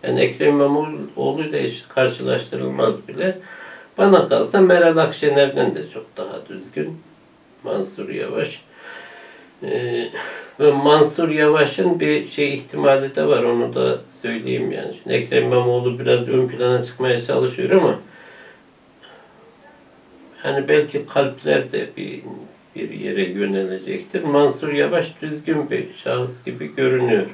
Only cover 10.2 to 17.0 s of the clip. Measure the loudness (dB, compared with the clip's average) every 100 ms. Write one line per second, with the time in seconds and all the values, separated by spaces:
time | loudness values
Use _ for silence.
10.2 | -12 -12 -16 4 4 6 6 6 6 2
11.2 | -2 2 4 4 2 2 0 2 0 0
12.2 | -2 -4 -2 -2 -8 0 4 4 0 -2
13.2 | 2 2 2 0 0 0 0 0 -6 -10
14.2 | -8 -6 -4 -4 -4 -6 -8 -12 -4 -4
15.2 | 0 0 4 2 2 0 0 -2 0 0
16.2 | 2 0 0 0 0 0 -2 -4